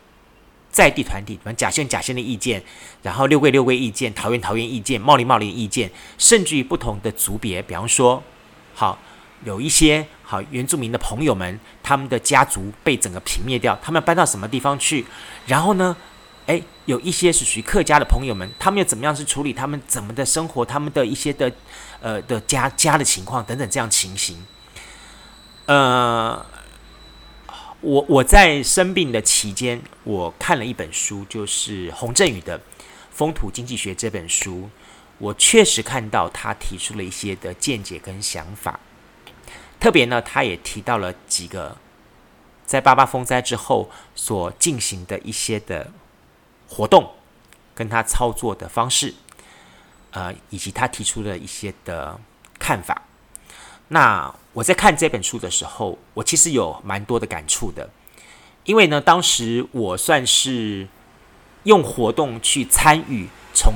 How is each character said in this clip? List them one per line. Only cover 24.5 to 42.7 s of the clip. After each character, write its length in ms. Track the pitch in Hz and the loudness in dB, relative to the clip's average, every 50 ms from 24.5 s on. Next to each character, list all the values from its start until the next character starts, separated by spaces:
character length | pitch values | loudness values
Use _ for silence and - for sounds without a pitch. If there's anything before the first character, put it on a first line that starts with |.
| - - - - - - - - - - - - - - - - - - - - - - - | -20 -20 -20 -20 -20 -20 -20 -20 -20 -20 -20 -20 -20 -20 -20 -20 -20 -20 -20 -20 -20 -8 0
呃， 800 | - 143 139 135 127 127 123 123 120 117 117 113 113 117 - - - - - - - - - - - - - - - - - - - - - - - - - - - - - | 4 4 6 6 6 4 4 2 2 2 0 0 -2 -4 -6 -10 -16 -20 -20 -20 -20 -20 -20 -20 -20 -20 -20 -20 -20 -20 -20 -20 -20 -20 -20 -20 -20 -20 -18 -18 -20 -16 -8
我， 240 | - 156 139 139 - - | -2 0 2 2 4 4
我 160 | 147 131 127 | 4 4 6
在 380 | - - 202 190 165 147 143 | 8 8 8 8 8 6 2
生 300 | 123 - - 190 180 185 | 0 2 2 2 2 2
病 200 | 185 190 165 131 | 2 0 0 0
的 100 | 117 110 | 0 0
期 300 | - - - - - 104 | 2 2 2 2 0 -2
间， 280 | 95 - 127 123 120 117 - - - - | -4 -4 -4 -4 -4 -6 -10 -16 -20 -12
我 280 | - 110 104 92 87 82 - - | -8 -6 -4 -4 -4 -6 -8 -6
看 200 | - - 170 127 | -2 -2 -2 -2
了 60 | 107 | -2
一 100 | 127 117 | -4 -6
本 180 | - 87 80 | -8 -8 -8
书， 320 | - - - - 104 101 98 - | -6 -6 -6 -6 -6 -10 -10 -10
就 180 | - 110 101 | -10 -8 -6
是 440 | - - - - - 104 92 90 80 | -6 -4 -6 -6 -6 -8 -8 -8 -10
洪 200 | 78 - 123 117 | -8 -8 -8 -2
振 160 | 123 - 196 151 | 2 2 2 2
宇 120 | 110 92 | 0 -4
的 180 | - 92 85 80 - - - - - - - - - - | -8 -10 -12 -12 -14 -18 -20 -20 -20 -20 -20 -20 -20 -14
《风 200 | - - 151 160 | -6 -4 -4 -2
土 180 | 156 - - 98 | -2 -2 -4 -4
经 140 | - 123 120 | -6 -10 -10
济 120 | 123 123 | -8 -8
学》 180 | 101 - 98 92 | -6 -6 -6 -6
这 140 | - 117 107 | -6 -6 -6
本 180 | 98 92 85 82 | -6 -8 -6 -4
书， 400 | - - - 98 90 92 95 107 - - - - - - - - _ - | -4 -2 -2 -4 -6 -8 -10 -12 -16 -20 -20 -20 -20 -20 -20 -20 _ -10
我 140 | 98 104 104 | -8 -6 -2
确 300 | - - - - 226 101 | 0 2 6 8 8 6
实 160 | - - 110 | 6 4 0
看 300 | - - 131 127 107 107 | -2 -4 -6 -6 -4 -2
到 180 | 113 104 82 - | 0 0 0 0
他 240 | - - - 104 104 | -4 -6 -8 -8 -8
提 220 | - - - 95 | -6 -8 -10 -8
出 200 | 90 - - 107 | -8 -10 -10 -8
了 80 | 104 95 | -8 -8
一 60 | 95 | -8
些 260 | 95 - 104 101 95 | -8 -8 -8 -8 -8
的 180 | - - 90 90 | -8 -10 -12 -10
见 280 | - - 147 127 107 | -6 -4 -4 -4 -4
解 160 | 95 - 90 78 | -6 -10 -14 -12
跟 220 | - 98 92 101 | -12 -12 -10 -8
想 240 | 104 - - 82 80 90 107 | -8 -8 -8 -8 -10 -12 -14
法。 240 | - - 85 - - - _ _ _ - - _ _ - - - - - - - - - - - - | -10 -8 -8 -8 -10 -14 _ _ _ -20 -20 _ _ -20 -20 -20 -20 -20 -20 -20 -20 -20 -20 -6 0
特 140 | - 233 | 2 4
别 120 | - 151 120 | 6 4 4
呢， 140 | 120 123 117 | 4 2 -2
他 220 | - - - 139 | -2 -2 -2 -2
也 140 | 139 107 87 | 0 0 -2
提 240 | - - - - 107 | -6 -8 -10 -10 -8
到 180 | 95 123 120 107 | -4 -2 -2 -2
了 160 | 95 90 92 - - - | -2 -4 -8 -10 -8 -8
几 180 | - 92 90 | -8 -8 -8
个 300 | 87 98 92 76 - - - - _ _ _ _ _ _ _ _ _ _ _ _ _ _ _ _ | -8 -10 -10 -10 -10 -12 -16 -20 _ _ _ _ _ _ _ _ _ _ _ _ _ _ _ _
在 140 | - | -4